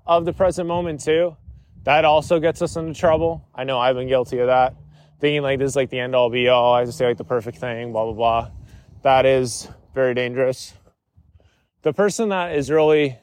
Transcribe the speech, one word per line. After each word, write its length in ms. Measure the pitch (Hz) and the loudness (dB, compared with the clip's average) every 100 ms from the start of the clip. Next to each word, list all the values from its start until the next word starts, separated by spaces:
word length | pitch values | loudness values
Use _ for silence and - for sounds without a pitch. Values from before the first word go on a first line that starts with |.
| - | 0
of 200 | 170 170 | 0 0
the 80 | |
present 340 | - 185 185 170 | -2 -2 -2 -4
moment 360 | 170 175 147 | -4 -6 -6
too, 340 | 156 160 175 160 - - _ - | -2 0 0 -4 -20 -20 _ -8
that 220 | 131 151 156 | 0 4 4
also 340 | 156 147 170 | 2 2 0
gets 220 | 160 156 | 0 -2
us 140 | 170 165 | -4 -6
into 180 | 160 | -8
trouble. 540 | 143 175 156 165 160 - | -2 0 2 0 -4 -12
I 100 | - 131 | -10 -4
know 120 | 127 | 0
I've 180 | 127 127 | 0 0
been 120 | 131 | 0
guilty 320 | 131 117 123 | -2 0 -2
of 80 | 123 | 2
that. 280 | 127 131 - - - _ - | 2 2 -2 -20 -20 _ -4
Thinking, 220 | 147 147 | -2 0
like, 160 | 139 135 | -2 -2
this 140 | 135 | 0
is, 40 | 139 | 0
like, 140 | 131 | -2
the 100 | 127 | -2
end 140 | 123 | 0
all 160 | 127 120 | 2 2
be 180 | 123 123 | 2 2
all. 280 | 123 120 120 | 4 4 2
I 40 | |
have 100 | 123 | 0
to 20 | |
say, 160 | 117 123 | -2 -2
like, 100 | 120 | -2
the 60 | |
perfect 340 | 107 123 117 - | -4 -4 -4 -10
thing, 340 | 127 117 120 | -10 -8 -6
blah, 120 | 110 | -6
blah, 100 | 113 | -4
blah. 380 | 107 117 113 117 - - - _ - | -2 0 0 -4 -12 -20 -20 _ -2
That 240 | 139 131 131 | 2 4 4
is 420 | 135 123 - - - _ 135 | 2 0 -6 -14 -20 _ -2
very 180 | 127 | -2
dangerous. 600 | 123 123 123 131 127 - - _ _ _ _ _ _ _ _ _ _ | -2 -4 -2 -2 -4 -10 -20 _ _ _ _ _ _ _ _ _ _
The 100 | 156 | -4
person 380 | 147 202 - 220 | 0 0 0 -2
that 260 | 190 175 147 | -2 -2 -4
is 140 | 131 | 0
really 480 | 156 156 151 143 123 | 2 4 4 0 -4